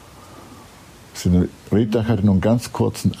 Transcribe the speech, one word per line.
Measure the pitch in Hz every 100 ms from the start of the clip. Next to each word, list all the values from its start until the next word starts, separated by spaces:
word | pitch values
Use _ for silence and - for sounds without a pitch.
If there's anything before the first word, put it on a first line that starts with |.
| - - - - - - - - - - -
Das | - 95 90 90 - -
Reddach | 101 117 117 110
hatte | 107
nur | 104
einen | 95
ganz | 107 120 -
kurzen | - 110 - - -